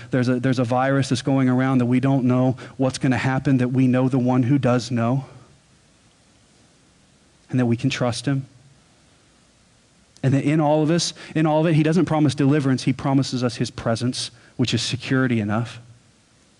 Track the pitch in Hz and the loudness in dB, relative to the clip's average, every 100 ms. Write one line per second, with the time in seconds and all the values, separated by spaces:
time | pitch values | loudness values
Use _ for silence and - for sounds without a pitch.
0 | - 131 123 123 131 127 120 127 135 139 | -4 0 0 0 0 0 0 0 0 0
1 | 135 123 - 135 127 127 131 131 120 127 | 0 -2 0 0 2 2 2 2 2 0
2 | 135 135 123 123 131 127 - - 131 - | 2 2 2 2 2 -2 -8 -4 -2 0
3 | 135 120 135 131 143 131 123 131 131 127 | -2 0 0 -2 0 0 2 2 2 2
4 | 131 131 123 127 120 143 123 123 - 117 | 2 0 2 2 2 2 2 0 0 -2
5 | 117 139 - - - _ _ _ _ _ | 0 -2 -4 -16 -20 _ _ _ _ _
6 | _ _ _ _ _ _ _ _ _ _ | _ _ _ _ _ _ _ _ _ _
7 | _ _ _ _ - 127 120 117 135 - | _ _ _ _ -6 -2 0 0 -2 -2
8 | 123 117 - 135 135 - - _ _ _ | -2 -2 -4 -4 -6 -16 -20 _ _ _
9 | _ _ _ _ _ _ _ _ _ _ | _ _ _ _ _ _ _ _ _ _
10 | _ - 135 135 139 156 147 156 151 170 | _ -6 0 0 2 2 2 2 2 0
11 | - - - 156 156 156 170 156 151 170 | -2 -8 -6 -2 0 2 2 2 2 2
12 | 156 156 147 - 139 151 135 127 - 131 | 2 2 0 2 2 2 2 0 -2 -2
13 | 143 139 131 127 123 117 117 - 120 110 | 0 0 0 -2 -4 -4 -6 -4 -4 -2
14 | 120 - - - - - 123 120 - 117 | -4 -6 -10 -14 -10 -4 -2 -2 -4 -6
15 | - 135 131 117 104 107 120 - - - | -2 0 0 0 -2 -2 -4 -10 -20 -20
16 | _ _ _ _ _ | _ _ _ _ _